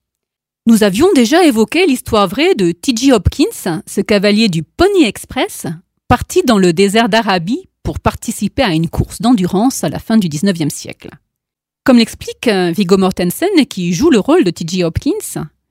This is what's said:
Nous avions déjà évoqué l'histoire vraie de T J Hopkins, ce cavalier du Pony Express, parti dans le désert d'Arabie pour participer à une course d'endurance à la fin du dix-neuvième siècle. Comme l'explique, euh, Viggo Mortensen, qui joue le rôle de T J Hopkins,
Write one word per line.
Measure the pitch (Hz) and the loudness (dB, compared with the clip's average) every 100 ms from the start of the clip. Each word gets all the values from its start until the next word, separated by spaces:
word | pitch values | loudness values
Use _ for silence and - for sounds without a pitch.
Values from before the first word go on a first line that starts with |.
| _ _ _ _ _ _ - | _ _ _ _ _ _ 2
Nous | 220 | 4
avions | 214 190 359 | 4 2 2
déjà | 320 220 320 | 4 4 4
évoqué | 339 220 214 311 | 4 2 0 0
l'histoire | 359 254 - 220 196 | 0 0 0 0 0
vraie | 202 339 | 0 0
de | 320 175 | 2 0
T | 175 - 226 | -2 -4 0
J | 269 | 2
Hopkins, | 233 - - 381 - - 165 | 2 2 0 -2 -4 -6 -6
ce | - - | -6 -6
cavalier | 190 208 208 208 226 | 0 0 2 2 2
du | 165 | 0
Pony | 156 - 359 392 | -4 0 2 4
Express, | 240 - - 262 381 - 175 165 _ _ - | 0 -2 -10 -6 -6 -6 -12 -12 _ _ -2
parti | 247 - 359 | -2 -2 -2
dans | 311 214 | 2 4
le | 180 | 4
désert | 165 196 214 233 | 2 2 2 2
d'Arabie | 220 208 185 165 302 - _ | 0 0 -2 -2 -6 -8 _
pour | - - | -10 -6
participer | 226 - - - 202 - | -6 -6 -8 -6 -6 -2
à | 240 | 0
une | 160 160 | 0 -2
course | - - - | -4 -6 -2
d'endurance | 233 240 180 190 254 - | 0 2 0 0 0 -2
à | 165 | -6
la | - | -6
fin | - 220 | -2 0
du | 180 | 0
dix-neuvième | 147 196 170 139 | -2 -2 -2 -4
siècle. | - - - - - _ _ _ _ _ _ | -6 -12 -16 -18 -20 _ _ _ _ _ _
Comme | - 240 | 2 2
l'explique, | 226 - - - 247 | 2 -4 -16 -6 -2
euh, | 190 180 | 0 0
Viggo | 170 180 196 | -2 0 2
Mortensen, | 185 - 175 - 370 370 247 | 0 -2 -4 -2 0 0 0
qui | - 175 | -2 -4
joue | 175 311 | 0 2
le | 240 | 2
rôle | 180 349 | 2 2
de | 190 | 2
T | - | -2
J | 165 185 | -4 -2
Hopkins, | 170 - 277 415 - - 156 _ _ | -2 -2 -4 -6 -6 -10 -12 _ _